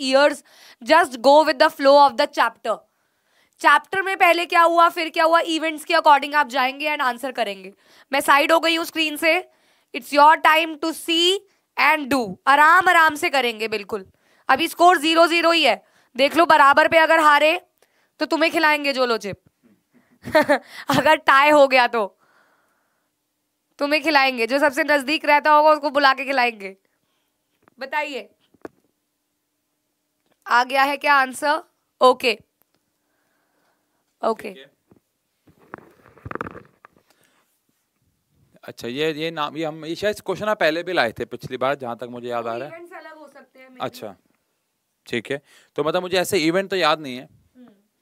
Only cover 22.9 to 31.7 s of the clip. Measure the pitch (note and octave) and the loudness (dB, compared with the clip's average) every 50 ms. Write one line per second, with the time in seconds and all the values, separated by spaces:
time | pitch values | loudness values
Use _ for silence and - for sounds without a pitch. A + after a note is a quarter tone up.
22.9 | _ _ _ _ _ _ _ _ _ _ _ _ _ _ _ _ _ - C#4+ C#4+ | _ _ _ _ _ _ _ _ _ _ _ _ _ _ _ _ _ -8 -4 -2
23.9 | D4+ D#4 C#4 D#4+ D4+ C#4 C4+ C4 B3+ A#3+ A#3 A3 C4+ C#4+ D4+ D4 B3+ D#4 D#4 C#4 | -2 -2 0 0 2 2 2 0 -2 -4 -4 -2 0 0 0 0 0 -2 -2 0
24.9 | D4 C#4+ B3+ C4 D#4 D4+ - D4 D4 C#4+ - D4+ D4+ D4+ D4+ D#4 D4+ D4 C4+ D4+ | 0 -2 -2 -4 -6 -2 0 2 2 2 4 4 4 4 6 4 2 2 0 -2
25.9 | B3+ D4 C#4+ C4+ C4+ B3+ C4+ C4 C#4 B3+ A#3+ A#3+ A3+ G#3 G3 F#3+ F#3+ _ _ _ | 0 2 2 2 0 0 -4 -4 -2 -2 -2 -2 -4 -8 -14 -18 -18 _ _ _
26.9 | _ _ _ _ _ _ _ _ _ _ _ _ _ _ _ _ _ - C4 C4+ | _ _ _ _ _ _ _ _ _ _ _ _ _ _ _ _ _ -16 -12 -8
27.9 | D4+ D4+ D4+ D4+ C#4 A3 G3+ - _ _ _ _ _ _ - - _ _ _ _ | -6 -6 -6 -6 -8 -12 -14 -16 _ _ _ _ _ _ -20 -20 _ _ _ _
28.9 | _ _ _ _ _ _ _ _ _ _ _ _ _ _ _ _ _ _ _ _ | _ _ _ _ _ _ _ _ _ _ _ _ _ _ _ _ _ _ _ _
29.9 | _ _ _ _ _ _ _ _ _ _ _ - A#3 A#3+ B3+ B3+ C4+ C4+ C4+ C#4+ | _ _ _ _ _ _ _ _ _ _ _ 0 0 0 0 0 0 0 0 0
30.9 | C#4+ C#4 D4 D4 C#4+ C#4 C4 C4 B3 - D4 C#4+ D4+ F4 - _ | -2 -2 0 2 2 2 0 -2 -4 -4 -2 -2 -2 -4 -6 _